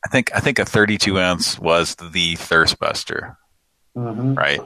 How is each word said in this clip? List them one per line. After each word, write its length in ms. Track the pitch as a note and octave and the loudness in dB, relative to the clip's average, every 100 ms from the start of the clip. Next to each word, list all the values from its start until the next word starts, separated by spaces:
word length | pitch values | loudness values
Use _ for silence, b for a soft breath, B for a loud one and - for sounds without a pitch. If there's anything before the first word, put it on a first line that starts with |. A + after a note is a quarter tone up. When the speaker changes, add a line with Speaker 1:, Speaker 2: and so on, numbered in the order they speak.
Speaker 1:
I 40 | - | 0
think, 220 | C3 A#2+ | -2 0
I 60 | - | 0
think 180 | - B2 | 0 0
a 60 | |
thirty-two 540 | F#2+ A2 G#2 G#2 - F#2+ | 0 2 2 2 0 2
ounce 400 | F2+ F2+ - - | 2 0 -2 -2
was 360 | E2 E2+ E2+ - | 2 2 2 -4
the 400 | E2+ F2 E2+ E2 | -8 -2 -2 -2
Thirst 420 | - E2 D#2+ - | 2 4 4 2
Buster, 600 | D2+ - - - - - _ _ _ _ _ B2 | -2 -4 -6 -8 -8 -18 _ _ _ _ _ -8
Speaker 2:
Mm-hmm. 380 | A#2+ A2 B2+ | -6 -2 0
Speaker 1:
right? 260 | C3+ C#3 C#3+ | 2 2 0